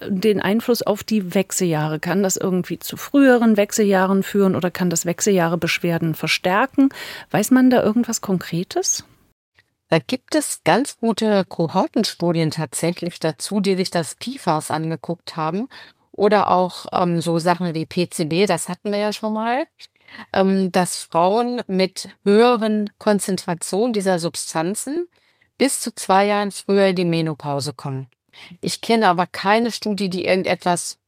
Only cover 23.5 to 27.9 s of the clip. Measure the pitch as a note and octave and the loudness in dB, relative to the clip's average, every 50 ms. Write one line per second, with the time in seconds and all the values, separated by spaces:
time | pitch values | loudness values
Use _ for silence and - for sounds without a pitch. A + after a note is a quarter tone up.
23.5 | E3+ - - - F#3 G3 A#3+ B3+ G#3+ G3+ F#3 F#3+ F#3 E3 E3 E3 - - - - | -6 -6 -6 -4 -2 0 0 0 0 0 0 0 0 0 -2 -4 -6 -8 -8 -6
24.5 | - D#3+ D#3+ F#3 G#3+ - - C4+ D4+ E4+ F4 - _ _ _ _ _ _ _ _ | -4 -4 -2 -2 -4 -4 -6 -6 -4 -6 -6 -8 _ _ _ _ _ _ _ _
25.5 | _ - - - - - - A#3 - - - - F#3+ G3 G3+ G#3 G3+ G3+ G#3 G3 | _ 0 0 0 0 -2 -6 -8 -8 -4 0 2 4 4 4 4 2 0 -2 -4
26.5 | - - - - G3 G3+ G3 F#3+ F3+ F#3 F3 E3+ E3 E3 D#3+ D#3+ D3 - D3 D3 | -6 -6 -2 0 2 4 4 4 2 2 0 0 0 0 0 -2 -4 -6 -6 -6
27.5 | C#3 C#3+ C3 C#3+ B2 - - C#3 | -4 -4 -4 -6 -8 -8 -8 -8